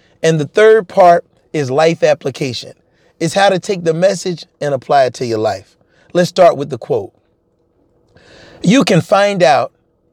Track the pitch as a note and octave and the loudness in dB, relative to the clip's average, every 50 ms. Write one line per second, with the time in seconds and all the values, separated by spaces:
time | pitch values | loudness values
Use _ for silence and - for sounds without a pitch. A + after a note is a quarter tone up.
0 | _ _ _ _ - D#3+ E3 D#3 C#3+ - - G#3+ G#3+ A3 A3 A3 F#3 - - G3 | _ _ _ _ -2 -2 -2 -2 -4 -4 0 2 4 4 4 2 0 -2 0 4
1 | F#3 F3 F3 E3 - _ _ _ _ _ - D#3 C#3 B2 B2+ D3 D#3+ E3 E3 - | 4 4 4 2 0 _ _ _ _ _ -6 -6 -4 -4 -2 0 0 0 0 0
2 | E3+ D3+ C#3+ - - C#3 A#2+ - D3 C3 A2+ - - - - _ _ _ _ _ | 0 0 0 -2 -4 -8 -8 -8 -8 -8 -8 -10 -14 -18 -20 _ _ _ _ _
3 | _ _ _ - E3+ E3 - G3 G3 G3+ F#3+ F3 - - G3+ F3 F3 E3 D#3+ E3 | _ _ _ -6 -6 -4 0 0 2 2 0 0 -4 -6 -8 -4 -4 -4 -2 0
4 | F#3 G3+ G3 F3 - F#3+ E3+ - - _ _ - D3 D3 C#3 B2 - - D3 C#3 | 0 -2 -2 -4 -6 -8 -8 -10 -12 _ _ -10 -6 -4 -4 -4 -2 0 0 2
5 | C3 B2 - - C3+ A#2 A2+ G#2+ A2 G#2+ G2 F#2+ G2 _ _ _ _ _ _ _ | 2 0 -2 -6 -6 -6 -4 -2 -2 -4 -4 -6 -12 _ _ _ _ _ _ _
6 | _ _ - F3 F3 E3 - - F3+ E3 C#3+ C3+ C#3+ D3 C3+ A2+ - - C3+ A2 | _ _ -2 -2 -2 0 2 4 4 4 4 0 -4 -8 -10 -10 -6 -4 -4 -4
7 | G2 - _ _ _ _ _ _ _ _ _ _ _ _ _ _ _ _ _ _ | -6 -8 _ _ _ _ _ _ _ _ _ _ _ _ _ _ _ _ _ _
8 | _ _ _ _ _ _ - - - - - - - F3 A3+ C#4 G3+ - G3 D#3+ | _ _ _ _ _ _ -20 -20 -20 -20 -16 -4 0 2 2 2 2 2 0 0
9 | - - G#3 G3 G3+ G3+ G3+ F#3 F3 D#3 C#3+ B2 B2+ - _ _ _ _ _ _ | 0 2 2 2 2 2 0 2 2 2 2 2 0 -4 _ _ _ _ _ _
10 | _ _ | _ _